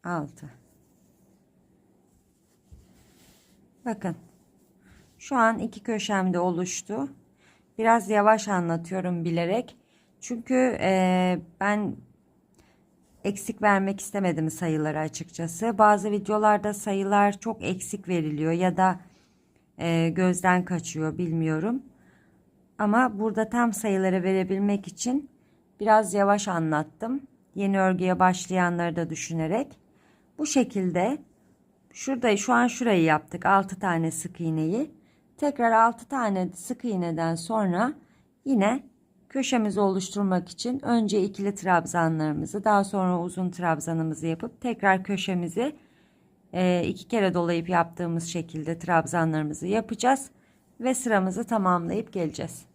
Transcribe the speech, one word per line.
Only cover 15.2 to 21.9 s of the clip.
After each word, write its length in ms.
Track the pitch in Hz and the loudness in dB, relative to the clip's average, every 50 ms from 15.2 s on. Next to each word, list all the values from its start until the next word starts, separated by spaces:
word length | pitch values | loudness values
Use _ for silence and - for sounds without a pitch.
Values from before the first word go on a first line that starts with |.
| 165 - - - 165 165 - - 220 233 226 | -14 -12 -10 -8 -8 -8 -6 -4 -4 -2 4
Bazı 340 | 190 214 208 208 196 196 214 | 4 6 6 6 4 2 -2
videolarda 640 | 208 202 202 - 214 214 214 214 208 202 208 214 208 | -2 -2 -2 -2 0 2 4 4 4 4 0 -4 -6
sayılar 640 | 202 - 214 196 196 196 196 208 202 202 202 202 196 | -4 -4 -4 -2 -2 0 2 4 4 4 4 2 -2
çok 240 | - 226 220 - - | -6 -8 -8 -4 -4
eksik 440 | - 185 185 - - - 196 - | -6 -4 -4 -6 -10 -10 -10 -4
veriliyor 440 | 175 185 170 156 151 151 147 156 160 | -2 -2 0 0 -2 -2 -2 0 0
ya 260 | 170 170 185 185 165 | 0 2 2 0 2
da, 220 | 180 185 190 180 185 - - _ _ _ _ _ _ _ _ _ _ _ _ _ - | 4 2 2 2 0 -10 -20 _ _ _ _ _ _ _ _ _ _ _ _ _ -6
e, 300 | - 170 165 165 165 165 | -2 0 2 2 2 2
gözden 560 | 160 175 185 185 180 180 190 185 180 180 180 | 2 2 2 2 2 4 4 4 4 4 2
kaçıyor, 520 | 180 185 165 - - - 156 156 156 156 | -2 -4 -6 -6 -8 -6 -4 -4 -4 -2
bilmiyorum. 680 | 170 180 165 160 165 160 160 156 156 165 220 240 269 - - | -4 -4 -2 -2 0 0 0 0 0 -2 -2 -4 -4 -8 -12